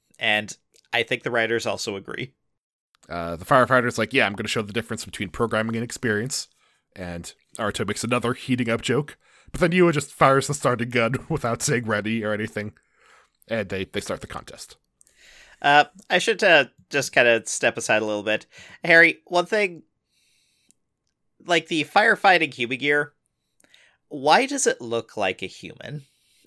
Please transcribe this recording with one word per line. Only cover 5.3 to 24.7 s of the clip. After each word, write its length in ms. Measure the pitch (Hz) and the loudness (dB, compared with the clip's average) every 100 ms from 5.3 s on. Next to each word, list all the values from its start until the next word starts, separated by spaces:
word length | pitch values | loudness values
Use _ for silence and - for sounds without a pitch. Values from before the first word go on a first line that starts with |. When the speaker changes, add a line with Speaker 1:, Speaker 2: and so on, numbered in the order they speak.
| - 117 110 113 113 | -4 -2 0 -2 -4
Speaker 2:
and 80 | |
experience," 640 | 120 - 117 104 117 - - _ _ _ _ - | -6 -6 -2 -2 -2 -8 -10 _ _ _ _ -14
and 380 | 90 85 87 - _ - | -10 -10 -14 -20 _ -6
Aruto 300 | 107 - 104 | -4 -4 -4
makes 160 | 107 | -4
another 300 | 113 123 117 | -2 -2 -2
heating 360 | 123 - 123 117 | -4 -2 -2 0
up 120 | 117 | -2
joke, 360 | - 127 151 - _ _ - | 0 -2 -2 -12 _ _ -10
but 80 | - | 0
then 120 | 180 | 2
Yua 200 | 180 170 | 4 4
just 220 | 151 - | 4 -4
fires 340 | - 139 135 135 | 2 4 4 2
the 60 | |
starting 360 | 143 131 120 117 | -2 0 0 -2
gun 260 | 120 113 123 | 0 0 -2
<laughs> 80 | - | -4
without 320 | 156 120 120 | -4 -4 -2
saying 240 | - 147 110 | -2 -2 0
"ready" 380 | 104 107 113 | -2 -2 -2
or 100 | 107 | -2
anything, 400 | 104 110 107 104 - _ _ _ _ _ _ - | -4 -6 -8 -10 -14 _ _ _ _ _ _ -6
and 220 | 113 98 | -6 -4
they, 160 | 95 92 | -6 -6
they 140 | 101 | -6
start 220 | - - | -6 -8
the 60 | - | -8
contest. 500 | - - - - - _ _ _ _ - - - - | -14 -16 -20 -20 -20 _ _ _ _ -20 -20 -20 -4
Speaker 1:
Uh, 240 | 143 147 143 - - | 4 6 4 -2 -2
I 100 | 180 | -2
should, 240 | 226 202 | 0 2
uh, 220 | 196 156 127 _ - | 6 6 4 _ -6
just 220 | 143 131 | -4 0
kinda 320 | 143 120 113 - | 2 4 2 0
step 320 | - 123 117 | -2 -2 -2
aside 240 | - 110 | 0 0
a 40 | 107 | 0
little 180 | 104 | -4
bit. 220 | 104 107 - - - - | -2 -4 -6 -20 -20 -8
Harry, 360 | 170 165 165 - - | 4 6 6 2 -2
one 200 | 175 175 | -2 0
thing, 380 | 214 202 165 - _ _ _ _ _ _ _ _ _ _ _ _ _ _ _ 165 | 0 -2 -4 -20 _ _ _ _ _ _ _ _ _ _ _ _ _ _ _ 0
like, 220 | 170 165 | 0 0
the 160 | 165 | -4
firefighting 680 | 139 202 226 196 196 175 156 | 2 2 4 4 4 4 2
human 240 | 127 117 127 | -4 -6 -4
gear, 360 | 143 147 143 _ _ _ _ _ _ _ _ _ - | 0 0 -2 _ _ _ _ _ _ _ _ _ -16
why 360 | 143 139 185 269 | -2 4 4 4
does 220 | 285 | -2
it 140 | 233 | -2